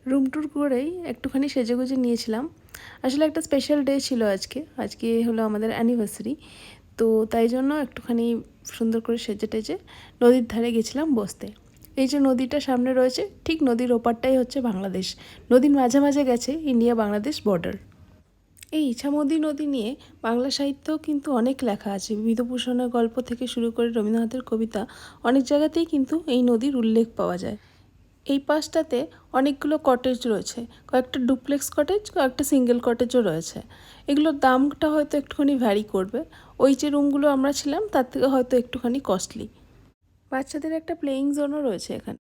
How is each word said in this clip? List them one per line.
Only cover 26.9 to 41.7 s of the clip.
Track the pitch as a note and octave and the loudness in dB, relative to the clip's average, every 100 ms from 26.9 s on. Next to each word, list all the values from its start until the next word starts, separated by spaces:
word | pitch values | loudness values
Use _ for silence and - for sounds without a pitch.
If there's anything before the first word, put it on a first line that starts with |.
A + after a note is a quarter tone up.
| A3 A3+ - | 2 2 0
পাওয়া | F3 F3+ | -4 -2
যায়। | F#3 G#3 _ _ _ _ _ _ - | -6 -10 _ _ _ _ _ _ -2
এই | C#4 | -2
পাশটাতে | C#4 D4+ D4+ E4 D#4 B3 D#4+ - _ | 0 -2 0 -2 0 -2 -4 -10 _
অনেকগুলো | B3+ C4+ C#4 D4 D4+ | 0 2 0 -2 0
কটেজ | D4 B3 C4 B3 B3 | 2 2 2 -2 0
রয়েছে, | G3+ F#3 - A#3 - - | -2 -2 -10 -12 -16 -2
কয়েকটা | B3+ B3+ D4 | -2 0 -2
ডুপ্লেক্স | B3 C4 - C#4 - | 0 0 0 -4 -2
কটেজ, | - D4 G4+ G#4 | -2 0 0 -2
কয়েকটা | F#4 C4+ C4 | 0 0 0
সিঙ্গেল | C#4+ C#4+ B3 A#3+ | 2 2 4 2
কটেজও | B3 A#3 A#3+ B3+ | 0 0 0 2
রয়েছে। | G#3 D#3+ E3 - - - - - - | 2 -2 -6 -12 -16 -20 -20 -14 -2
এগুলোর | C#4+ D#4 C#4+ | 2 2 4
দামটা | C4 C4 C#4+ - D#4 | 4 4 2 0 0
হয়তো | D4+ D4 D4 | 0 0 -2
একটুখানি | C#4 - C#4+ C#4 | -4 -2 0 2
ভ্যারি | A#3 G3+ | 2 0
করবে, | G#3+ G3 F#3+ A#3 D#4+ - - - | 0 -4 -2 -6 -8 -16 -20 2
ওই | C4+ | 4
যে | C4+ D4 | 4 2
রুমগুলো | C#4+ C#4+ C#4 D4 | 2 2 2 2
আমরা | C#4 C4+ | 2 0
ছিলাম | C#4+ D4 D4+ G#4+ | -2 -4 -4 0
তার | C#4+ B3+ | 0 -2
থেকে | - C4+ | 0 2
হয়তো | C4+ B3+ B3+ | 2 2 0
একটুখানি | A#3 - A#3+ B3+ | 0 -6 -4 -4
কস্টলি। | - F#3 - A3+ G#3+ - - - - _ _ _ _ | -2 -2 -2 -12 -14 -16 -20 -20 -20 _ _ _ _
বাচ্চাদের | C4 C#4 D4+ D#4 | -6 -6 -6 -4
একটা | D#4+ D#4+ | -6 -6
প্লেয়িং | E4 C#4+ C4+ C#4 | -6 -4 -2 -2
জোনও | C#4+ C#4+ D4 | 0 -2 -2
রয়েছে | C#4 | -4